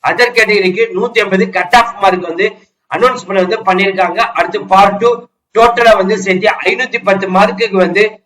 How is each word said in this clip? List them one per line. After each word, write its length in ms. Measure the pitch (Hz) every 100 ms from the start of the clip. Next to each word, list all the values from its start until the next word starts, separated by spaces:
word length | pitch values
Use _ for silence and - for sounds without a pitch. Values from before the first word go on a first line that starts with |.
| 131
அதர் 260 | - 240 240
கேட்டகரிக்கு 480 | 214 208 190 185 226 180
நூத்தி 240 | 233 226
ஐம்பது 240 | 196 190 185 185
கட் 180 | 175 247
ஆஃப் 180 | 226 -
மார்க் 260 | 196 180 170
வந்து 180 | 170 208 208 _ _ _ 160
அனௌன்ஸ்மெண்ட் 480 | 247 247 - 196
வந்து 160 | 185 220 190
பண்ணிருக்காங்க. 520 | 185 196 190 180 190 226 -
அடுத்து 240 | 175 208 190
பார்ட் 260 | 190 202 196
டூ 100 | 233 240 - _ _ 208
டோட்டலா 360 | 233 240 226 208
வந்து 160 | 190 208
சேர்த்து 260 | 190 185 208 - 175
ஐநூத்தி 320 | 208 254 233 190
பத்து 160 | 196 190 185
மார்க்குக்கு 420 | 202 190 208 190 170
வந்து 200 | 180 214 -